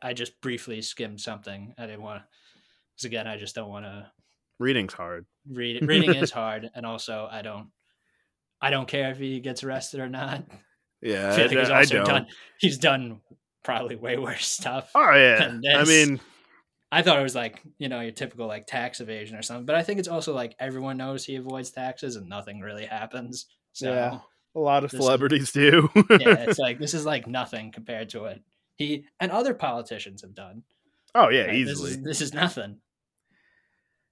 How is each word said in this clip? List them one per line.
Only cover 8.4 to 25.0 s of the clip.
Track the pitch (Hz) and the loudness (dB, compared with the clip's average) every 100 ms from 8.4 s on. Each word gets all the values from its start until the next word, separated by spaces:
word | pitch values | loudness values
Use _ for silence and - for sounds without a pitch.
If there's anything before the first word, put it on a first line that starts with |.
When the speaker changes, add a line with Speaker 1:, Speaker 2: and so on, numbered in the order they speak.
| _ - | _ -6
Speaker 1:
I | 135 | -2
don't | 139 127 | -2 -2
care | 139 135 | -4 -4
if | 131 | -6
he | 135 131 | -8 -8
gets | 131 120 | -8 -8
arrested | 135 131 - 139 | -8 -8 -8 -10
or | 131 | -10
not. | 131 135 139 - - _ _ _ _ | -8 -8 -8 -12 -20 _ _ _ _
Speaker 2:
Yeah, | 117 98 98 | -4 -2 2
Speaker 1:
I | 101 | 2
feel | 117 | 4
like | 131 | 4
Speaker 2:
I, | |
Speaker 1:
he's | 127 | 4
Speaker 2:
I | 135 | 6
Speaker 1:
also | 143 135 | 6 4
Speaker 2:
don't. | 98 | 2
Speaker 1:
done, | 139 123 - - - | 0 -2 -14 -20 -2
he's | 185 135 | 0 2
done | 156 135 123 107 _ _ _ _ | 2 2 -4 -14 _ _ _ _
probably | - 117 120 117 | -6 -6 -6 -8
way | 120 123 | -6 -4
worse | 131 - - | -4 -6 -6
stuff | - 131 131 - | -4 -6 -6 0
Speaker 2:
Oh, | 220 208 143 | 4 8 10
yeah. | 131 110 | 10 8
Speaker 1:
than | 113 117 139 | 4 0 2
Speaker 2:
I | 143 151 | 6 8
Speaker 1:
this. | 156 147 | 8 8
Speaker 2:
mean | 135 - _ _ _ _ _ - | 2 -8 _ _ _ _ _ -2
Speaker 1:
I | 156 | 2
thought | 175 147 | 4 4
it | |
was, | 135 123 | 2 -2
like, | 117 - 147 - | -6 -8 -20 -12
you | 139 | -8
know, | 123 | -8
your | 117 | -8
typical, | 110 131 117 113 | -10 -10 -8 -10
like, | 107 107 | -10 -8
tax | 127 123 - | -6 -6 -8
evasion | 113 110 104 110 | -12 -12 -12 -12
or | |
something, | 110 120 123 | -12 -8 -2
but | 160 | 0
I | |
think | 170 208 | 0 -4
it's | 180 | -4
also, | 170 160 | -4 -4
like, | 135 117 - | -4 -6 -8
everyone | 131 131 135 131 | -8 -6 -6 -6
knows | 131 135 | -8 -8
he | 135 135 | -8 -10
avoids | 131 131 123 | -8 -10 -10
taxes | - 131 127 139 113 | -8 -8 -8 -10 -10
and | 90 | -12
nothing | 101 101 101 | -12 -12 -14
really | 101 104 110 | -12 -12 -10
happens. | 110 113 123 123 123 - _ _ | -10 -10 -12 -12 -14 -16 _ _
So | - 131 | -8 -4
Speaker 2:
Yeah, | 127 120 127 - _ _ 160 | -2 -2 -4 -14 _ _ -2
a | |
lot | 147 143 | 2 2
of | 143 | 0
Speaker 1:
this | |
is | 135 | 2